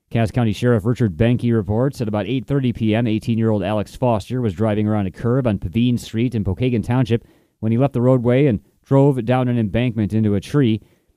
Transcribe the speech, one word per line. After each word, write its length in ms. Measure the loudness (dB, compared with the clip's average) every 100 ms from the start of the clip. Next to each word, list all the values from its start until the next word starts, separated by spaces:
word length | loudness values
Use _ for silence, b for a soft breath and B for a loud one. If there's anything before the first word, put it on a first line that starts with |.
| _
Cass 220 | -2 -2
County 240 | 0 -2
Sheriff 320 | 0 2 2 0
Richard 320 | 0 0 2
Benke 340 | 0 2 0
reports 480 | 0 0 0 0 -2
at 80 | -4
about 180 | -4 -2
eight 200 | -6 -2
thirty 260 | -2 0
P 220 | 0 0
M, 120 | 0 0
eighteen-year-old 560 | -2 -2 0 2 0
Alex 320 | 0 -4 -4
Foster 460 | -4 -2 0 -2 -4
was 140 | -4
driving 340 | 0 0 0 0
around 180 | 0 -2
a 40 |
curb 360 | -4 -2 0 0
on 120 | -2
Pavine 420 | -2 0 0 0
Street 340 | -4 -4 -2
in 100 | -2
Pokagon 380 | -4 -2 -2 -2
Township 440 | 0 0 0 -2 -4 b b b
when 120 | -2
he 60 | 0
left 140 | 0
the 80 | 2
roadway 460 | 2 2 2 2 2
and 140 | 0 b b 0
drove 360 | 4 4 2 0
down 220 | 0 0
an 100 | 0
embankment 560 | 0 0 -2 0 -2
into 200 | 0 0
a 60 | 0
tree. 400 | 0 0 2 0 b b b